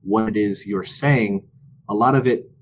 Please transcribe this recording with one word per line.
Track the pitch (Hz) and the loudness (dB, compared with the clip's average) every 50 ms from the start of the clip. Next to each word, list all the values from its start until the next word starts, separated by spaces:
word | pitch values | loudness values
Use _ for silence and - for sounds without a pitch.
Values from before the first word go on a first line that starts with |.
what | 98 92 101 113 110 107 | -2 0 0 0 0 0
it | 110 | 0
is | 107 104 101 98 - - | -2 -2 -2 -2 -4 -6
you're | 98 101 95 90 | -6 -6 -6 -6
saying, | - - - 143 143 143 123 110 101 98 98 - _ _ - - - - _ _ - | -6 -6 -2 2 2 4 4 2 0 -2 -6 -6 _ _ -20 -20 -20 -20 _ _ -6
a | 208 | -2
lot | 214 233 254 220 | 2 2 4 2
of | 202 - | 4 2
it | 190 160 - - - _ _ | 2 0 0 -4 -12 _ _